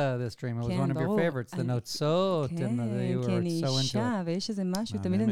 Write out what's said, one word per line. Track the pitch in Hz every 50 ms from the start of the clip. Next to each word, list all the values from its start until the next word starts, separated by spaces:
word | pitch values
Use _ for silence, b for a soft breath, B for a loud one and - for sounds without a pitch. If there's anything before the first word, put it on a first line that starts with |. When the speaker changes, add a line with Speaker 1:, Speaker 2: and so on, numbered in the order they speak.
| 147 135 127 123
Speaker 1:
this | 123 117 -
dream. | - - 123 117 117
It | 120
was | 120
Speaker 2:
כן, | 117 123
Speaker 1:
one | 139 135
of | 135
your | 127 135
Speaker 2:
ברור. | 180 208 208
Speaker 1:
favorites. | 165 170 147 131 117 - -
The | 180
Speaker 2:
אני, | - 120
Speaker 1:
נוצות, | 123 120 - - - - 147 147 160 180 190 190 185 160 147 131
and | 170
the, | 170
Speaker 2:
כן, | - 123 233 240
Speaker 1:
you | 233 220 208 196 185 185 185 185 196
Speaker 2:
כי | 196
Speaker 1:
were | 185 180
Speaker 2:
אני | 175 175 165 165 165
Speaker 1:
so | 135
into | 131 131
Speaker 2:
אישה, | 135 135 - 208 226 247 240 202
Speaker 1:
it. | 180
Speaker 2:
ויש | 170 165 190 190 -
איזה | 220 196 190
משהו, | 185 185 196 233 220 - 208 196
תמיד | 185 180 196
אני | 226 220